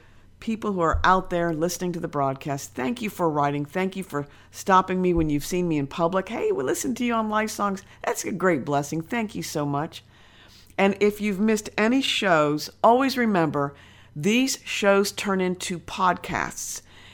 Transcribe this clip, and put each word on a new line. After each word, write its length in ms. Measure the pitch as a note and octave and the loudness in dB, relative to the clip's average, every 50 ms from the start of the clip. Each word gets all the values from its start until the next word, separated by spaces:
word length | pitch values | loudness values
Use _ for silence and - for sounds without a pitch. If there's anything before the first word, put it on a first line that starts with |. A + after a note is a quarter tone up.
| - - - - - - - - | -20 -20 -20 -20 -20 -20 -20 -10
people 340 | - - A3+ G#3 - G#3+ G3 | -6 -6 -6 -4 -4 -4 -2
who 60 | F3+ | 0
are 200 | E3+ D#3+ - - - | 2 2 2 2 4
out 260 | E3+ F#3 F#3+ F#3 - | 4 4 4 2 0
there 240 | F3+ F3 E3+ E3+ E3 | -2 0 0 0 0
listening 380 | D3+ D#3+ F3 F3 - F#3 F3+ | 0 -2 -2 -2 -4 -4 -6
to 80 | E3 E3+ | -4 -4
the 80 | D#3+ E3 | -6 -4
broadcast. 640 | - D3 C#3 C3+ C3+ C3+ - D3+ C#3 C#3 - - - | -2 -2 -2 -2 -2 -4 -6 -6 -6 -6 -8 -10 -8
Thank 260 | - B3 B3+ A#3+ - | -6 -4 -4 -4 -4
you 120 | G#3+ G#3 | -6 -8
for 180 | F#3 - F3+ E3 | -4 -2 -2 0
writing. 340 | D3 D3+ C#3+ C#3+ C#3+ D3 D3 | 2 2 0 0 0 -2 -4
Thank 320 | D3 - F#3 F#3 F#3+ F#3+ | -4 -4 -2 -2 -2 -4
you 60 | F#3+ | -6
for 240 | F3+ - - C#3+ C#3+ - - - - - | -10 -6 -6 -6 -6 -8 -12 -20 -20 -20
stopping 500 | - - - - G3 F#3 F#3+ - F#3 F#3 | -18 -8 0 4 4 4 4 4 0 0
me 140 | F#3 F3+ F3 | 2 2 2
when 160 | E3+ D#3+ D#3 | 2 2 2
you've 160 | D3 D3 C#3 | 0 -2 -2
seen 220 | - - F3+ F3+ F3 | -2 -2 -2 0 0
me 100 | D#3+ D3 | 0 0
in 80 | C#3 | -2
public. 440 | C3+ - - E3+ E3+ F3 F#3+ F#3+ F#3+ | -2 -2 0 0 0 2 0 -2 -2
"Hey, 220 | A3 - - A4 | -4 -4 -2 -2
we 120 | G4 F#4+ - | 0 0 -2
listened 340 | - F4 E4+ - C#4+ A#3+ - | -2 -2 -2 -2 -4 -4 -2
to 80 | B3 | -2
you 80 | A#3+ A#3 | -2 0
on 160 | A3+ A3 G#3+ | 0 -2 0
Life 220 | G#3+ G#3+ G#3+ G#3+ | -2 -2 -2 -2
Songs." 320 | - - G#3 G3+ G3 F#3+ - - - - - | -4 -4 -2 -2 -4 -6 -8 -16 -18 -8 -6
That's 220 | - A#4+ - - | -6 -4 -4 -6
a 60 | - | -6
great 340 | A3+ D#3+ F3+ F#3 E3+ C#3 A2+ | -4 0 2 2 2 2 0
blessing. 380 | - D3 C#3+ D3 D3 - D#3+ E3 | 0 -2 -2 -2 -2 -4 -6 -6
Thank 320 | - - A#3+ A3 G3+ - | -4 -4 -4 -4 -4 -6
you 80 | - E3 | -8 -8
so 240 | - - D#3+ D3 D3 | -6 -4 -4 -2 -2
much. 360 | C#3+ C#3 D3+ E3 - - - - - - - - - - - - - - - - - - | -2 -2 -4 -6 -8 -14 -20 -20 -20 -20 -20 -20 -20 -20 -20 -20 -20 -20 -20 -10 -2 2
And 180 | F#3+ G3 G3 - | 2 2 4 4
if 220 | G3+ G#3 G#3 G#3 | 2 2 2 0
you've 180 | G3+ G#3 G3 F3+ | -2 -2 0 2
missed 300 | G#3 A3 A3 G#3+ G#3+ - - - | 2 2 2 2 0 -4 -2 0
any 240 | G#3 A3 B3 C4+ | 2 4 2 2
shows, 680 | C4 - - - A3 G3 F3 D#3 D3+ D3 D3+ D3+ - - - - - | 2 0 -2 0 2 4 4 4 4 2 0 -2 -4 -8 -4 4 6
always 360 | G#3+ A#3 B3+ C4+ C4+ - B3 | 6 6 6 4 2 2 2
remember, 560 | A#3+ A3+ G#3 F3+ E3 D3+ C3+ C#3+ C#3 C#3+ - - - - - - - - - | 2 2 4 2 2 2 2 0 -2 -2 -4 -10 -18 -20 -20 -20 -20 -16 -12
these 420 | D3 D3 G3 A3 B3 C4 C4 - - - | -2 0 2 4 4 2 2 -2 -6 -8
shows 460 | - - - - G3+ G3 G3 G3+ G3+ | -8 -4 2 4 4 6 4 4 2
turn 300 | - - - G3+ F#3+ F#3+ | -2 -4 -4 -2 0 0
into 360 | F#3 F3+ F#3 E3+ - - F#3+ E3 | 0 0 -2 -4 -6 -8 -8 -8
podcasts. 1040 | - - - - F#3+ F3+ F3 F#3 - - F3 G#2 D2 - - - - - - - - - - - - - | -8 -10 -4 0 0 0 0 0 -4 -6 -4 -4 -4 -4 -6 -10 -10 -10 -10 -12 -14 -16 -20 -20 -20 -20